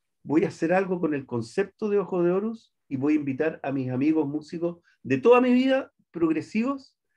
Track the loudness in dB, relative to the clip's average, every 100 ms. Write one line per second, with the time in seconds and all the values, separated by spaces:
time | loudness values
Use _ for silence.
0 | _ _ -2 0 0 -2 0 0 0 -2
1 | -2 -4 -6 -6 -6 -4 -4 -4 -2 -2
2 | 0 0 0 0 -2 -8 _ _ -10 -4
3 | 0 0 0 -2 -4 -4 -6 -4 -4 -2
4 | 0 2 0 -4 -8 -6 -6 -6 _ _
5 | -4 2 6 6 6 4 4 0 -2 _
6 | _ -2 0 0 -2 -4 -2 -4 -10 _
7 | _